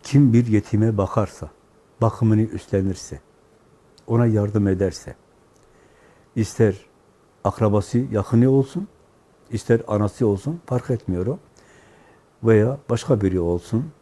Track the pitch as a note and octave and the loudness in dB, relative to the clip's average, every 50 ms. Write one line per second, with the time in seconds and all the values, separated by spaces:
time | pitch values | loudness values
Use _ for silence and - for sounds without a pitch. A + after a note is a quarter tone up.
0 | _ - - C#3 C#3+ B2+ A2+ A#2+ A#2+ A#2 G#2+ G#2 - - - G#2 A2 A2+ A2 G2+ | _ 2 4 4 6 6 4 4 2 2 0 0 0 0 0 0 0 2 0 0
1 | G2 F#2 - A2+ G#2 - - - - D#2 _ _ _ _ _ _ _ _ _ _ | -2 0 -2 -2 -2 -4 -8 -16 -18 -18 _ _ _ _ _ _ _ _ _ _
2 | A#2+ A2 - - A#2 A2 A2 G#2+ A2+ A2 - - - - - G2 G2 F#2+ F#2 - | 0 0 0 0 0 2 2 2 0 -2 -4 -12 -8 -4 -4 -2 -2 -2 -6 -8
3 | - - - D2 _ _ _ _ _ _ _ _ _ _ _ _ _ _ _ _ | -12 -16 -16 -18 _ _ _ _ _ _ _ _ _ _ _ _ _ _ _ _
4 | _ - A2+ A#2 A#2+ A#2 A2 G#2+ G#2 G2+ G#2 G#2+ G2+ G2 F#2+ F2+ G2 F#2 - - | _ -2 0 2 2 2 2 0 0 0 0 0 0 0 0 0 -2 -4 -4 -8
5 | - - - _ _ _ _ _ _ _ _ _ _ _ _ _ _ _ _ _ | -16 -18 -20 _ _ _ _ _ _ _ _ _ _ _ _ _ _ _ _ _
6 | _ _ _ _ _ _ _ A#2 G#2+ - - - A#2 G#2 G2 - - _ _ _ | _ _ _ _ _ _ _ -4 -4 -4 0 2 2 2 2 -4 -14 _ _ _
7 | _ _ _ _ _ _ _ _ _ G2 - - A#2 G#2 G2+ G#2 F#2+ - - A#2 | _ _ _ _ _ _ _ _ _ -6 -2 0 0 2 2 0 -2 0 -2 -2
8 | C3 C3 - G#2 G2 - A#2 A#2 A#2+ C3 C3+ C#3 C3 - - F3 G3+ - _ _ | -2 -2 -4 -4 -2 0 2 2 4 4 4 2 0 0 -6 -10 -10 -10 _ _
9 | _ _ _ _ _ _ _ _ _ _ A2+ G#2 - - A#2 A2+ - - G#2+ G#2 | _ _ _ _ _ _ _ _ _ _ -10 -10 0 0 0 0 0 -2 -2 0
10 | G#2 G2+ - - B2 G#2+ G2+ F#2+ - C#3+ E3 E3+ _ - B2+ B2 - - B2+ A2 | 0 -2 -2 0 0 0 0 0 -4 -8 -8 -8 _ -6 -6 -6 -4 -4 -6 -6
11 | - - F#2 F2 F#2 A2+ D3+ - _ _ _ _ _ _ _ - _ _ _ _ | -4 -6 -4 -4 -4 -6 -6 -8 _ _ _ _ _ _ _ -20 _ _ _ _
12 | _ _ _ _ _ _ _ _ - A2+ A2+ G#2+ G#2+ A#2+ C3+ - - - A#2+ A#2 | _ _ _ _ _ _ _ _ 2 4 4 6 4 2 -2 -6 -4 -4 -4 -4
13 | - - C3+ A2 G2+ F#2 F2+ F#2 E2+ E2+ F2 F2 - - - A2+ D#3+ D#3+ - _ | 0 -2 0 0 0 0 0 0 0 0 -2 -4 -4 -4 -4 -4 -4 -6 -14 _